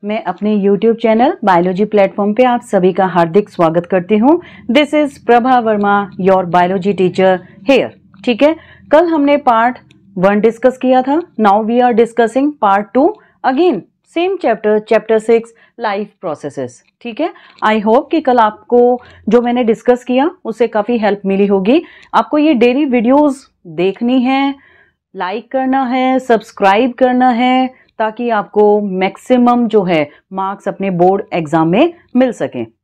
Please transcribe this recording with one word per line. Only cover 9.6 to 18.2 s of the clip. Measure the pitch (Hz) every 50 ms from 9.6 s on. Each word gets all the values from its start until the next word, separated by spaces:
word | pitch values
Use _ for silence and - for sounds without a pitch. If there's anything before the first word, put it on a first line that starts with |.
| 226 240 254 - _ _ _ _ _ _ -
वन | 190 175 196 202 208
डिस्कस | 202 226 226 226 - 254 247 254 -
किया | 254 254 254 254
था। | 262 277 320 349 - _ -
Now | 214 208 196 208 220
we | 208 233 247 247
are | 247 240
discussing | 208 233 226 233 - 233 220 220 262 269 294 294 _ -
part | 208 196 202 208 208 _
two, | 247 277 349 427 - _ _ _ _ -
again | 233 269 254 339 370 294 185 - _ _ _ _ _ _
same | 330 339 370 392 359 359
chapter, | 285 226 202 - 214 214 214 214 -
chapter | 233 214 214 - 226 220
six, | 214 - 233 233 226 - _ _ _ _ _ -
life | 233 220 202 202 214 196 _ _
processes। | - 180 151 143 - 147 135 - 135 120 120 - _ _ _ _ _
ठीक | 240 220 214
है, | 294 359 370 - - - _ _ -
I | 214 220 220
hope | 196 220 220 254 311 -
कि | - 320